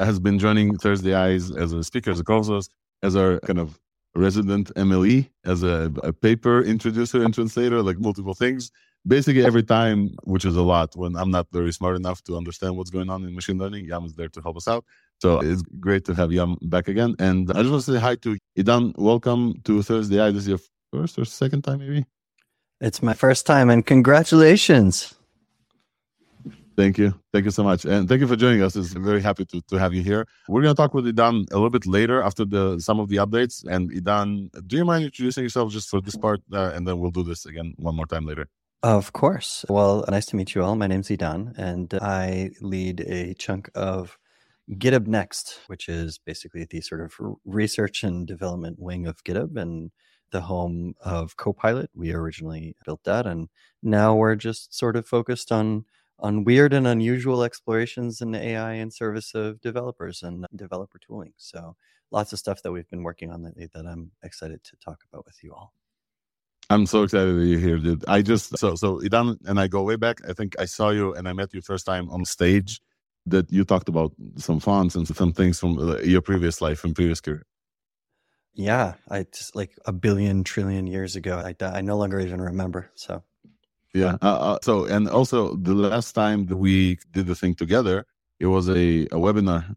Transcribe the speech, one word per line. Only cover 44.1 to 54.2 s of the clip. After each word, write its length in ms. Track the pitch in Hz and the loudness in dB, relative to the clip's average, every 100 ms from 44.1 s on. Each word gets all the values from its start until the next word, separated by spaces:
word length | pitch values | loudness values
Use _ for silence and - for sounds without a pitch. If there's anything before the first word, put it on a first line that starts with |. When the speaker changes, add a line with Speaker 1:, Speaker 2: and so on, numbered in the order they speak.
| _ _ _ _ _ - | _ _ _ _ _ -16
Speaker 2:
GitHub 360 | 98 127 131 110 | -4 0 0 0
Next, 540 | 107 92 - - - - | -2 -2 -8 -14 -18 -18
which 200 | 92 - | -16 -10
is 300 | 85 82 - | -8 -8 -10
basically 480 | - 78 85 85 82 | -14 -16 -14 -14 -12
the 120 | 82 | -12
sort 220 | - 80 | -12 -12
of 120 | 82 - | -12 -12
r-, 140 | 104 104 | -14 -14
research 580 | - 104 107 - 98 - | -8 -2 -2 -2 -4 -4
and 240 | 98 87 87 | -6 -6 -8
development 540 | 87 92 90 85 85 | -8 -8 -8 -10 -12
wing 260 | 90 90 85 | -10 -8 -8
of 160 | 80 | -8
GitHub 340 | - 92 156 139 | -6 -6 -6 -8
and 360 | 85 82 82 _ _ _ _ | -8 -10 -12 _ _ _ _
the 80 | 95 | -8
home 540 | 87 90 87 85 87 - | -6 -4 -4 -6 -8 -10
of 320 | 95 85 82 - | -6 -6 -6 -8
Copilot. 540 | 101 - 110 123 - | -6 -2 0 0 -4
We 180 | - 82 | -10 -8
originally 600 | 82 82 - - 80 80 - - | -6 -6 -10 -12 -12 -14 -14 -12
built 180 | 165 | -8
that, 220 | - 113 113 | -2 -2 -2
and 240 | 85 82 _ _ _ | -6 -10 _ _ _
now 340 | 110 107 107 | 0 4 4
we're 200 | 110 | 4